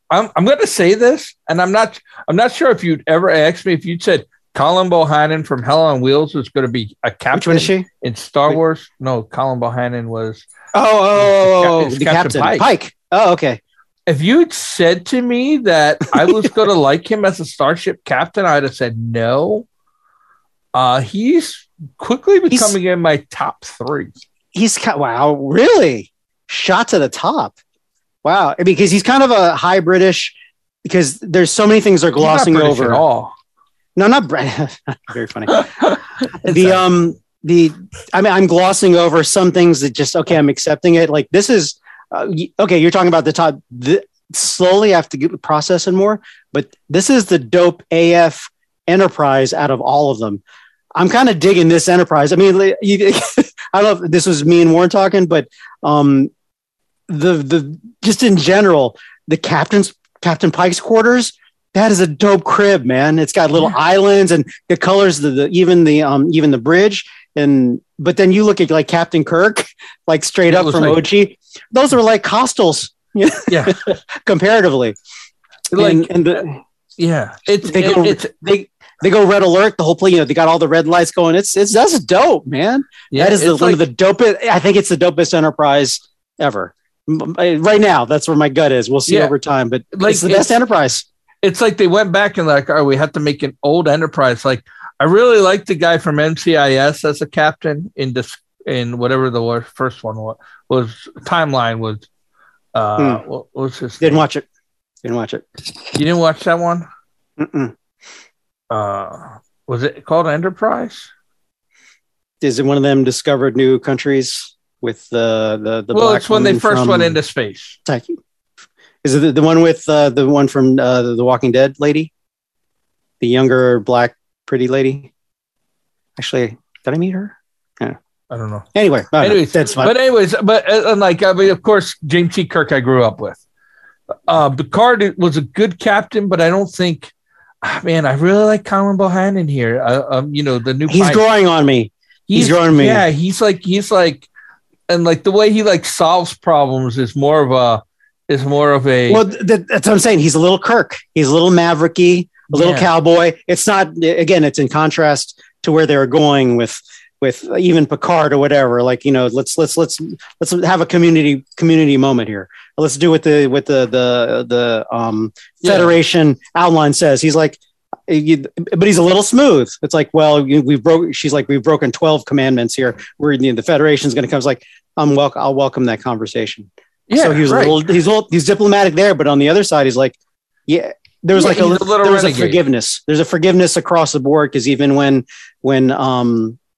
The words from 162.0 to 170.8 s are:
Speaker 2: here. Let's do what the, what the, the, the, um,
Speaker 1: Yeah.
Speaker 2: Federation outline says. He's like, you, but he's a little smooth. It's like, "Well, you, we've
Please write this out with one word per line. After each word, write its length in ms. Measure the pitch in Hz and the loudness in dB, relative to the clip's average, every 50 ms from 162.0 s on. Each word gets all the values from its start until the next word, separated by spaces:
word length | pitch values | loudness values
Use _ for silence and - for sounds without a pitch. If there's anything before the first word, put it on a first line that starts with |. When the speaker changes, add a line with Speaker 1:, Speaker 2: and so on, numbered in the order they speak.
| 135 139 135 123 110 104 | 2 2 0 -2 -2 -6
Speaker 2:
here. 200 | 104 98 92 - _ - - _ _ | -8 -10 -12 -14 _ -20 -20 _ _
Let's 200 | - 156 151 131 139 | -4 -4 -4 -2 0
do 120 | 165 170 | 0 2
what 120 | 160 151 - | 2 2 2
the, 220 | 160 151 147 143 | 2 2 2 2
what 200 | 131 131 143 139 | 2 0 -2 -2
the, 200 | - 147 131 127 | 0 0 0 0
the, 600 | 113 123 127 123 123 123 123 117 120 117 117 120 117 | 0 0 -2 0 0 0 0 0 -2 -2 -4 -4 -2
the, 380 | 123 120 120 117 113 110 - - 117 | -2 -2 0 -2 -2 -4 -4 -6 -6
um, 380 | 117 113 113 107 107 110 110 - - - _ _ _ - | -6 -4 -4 -4 -4 -6 -6 -10 -16 -20 _ _ _ -2
Speaker 1:
Yeah. 100 | 180 202 | 0 2
Speaker 2:
Federation 640 | 185 175 170 170 165 160 - - 170 160 151 131 - - - _ | 2 2 4 2 2 2 2 0 2 2 2 0 0 -6 -6 _
outline 380 | 170 175 170 165 160 151 143 139 | 0 2 2 2 2 2 0 0
says. 280 | - 175 151 135 127 156 | 0 2 2 2 2 0
He's 120 | 160 147 | 0 2
like, 240 | 160 156 143 - _ _ _ _ _ _ _ - - _ | 2 0 0 -2 _ _ _ _ _ _ _ -20 -16 _
you, 380 | - 165 156 151 156 160 139 135 - - | -2 -2 -2 2 0 0 0 -2 -8 -12
but 280 | - 170 - - 165 190 | -12 -8 -6 -2 0 2
he's 120 | 208 202 196 | 2 2 2
a 40 | 170 | 2
little 200 | 180 185 202 202 | 2 2 0 0
smooth. 480 | - - 247 294 269 185 139 120 - - - - | 2 2 4 4 4 4 2 0 -2 -6 -10 -6
It's 100 | - - | -4 -2
like, 160 | 160 147 - - | -2 -2 0 0
"Well, 320 | 160 151 151 147 147 139 135 | 2 2 4 2 2 2 2
you, 140 | 143 151 131 | 0 0 2
we've 200 | 131 147 127 | 2 0 0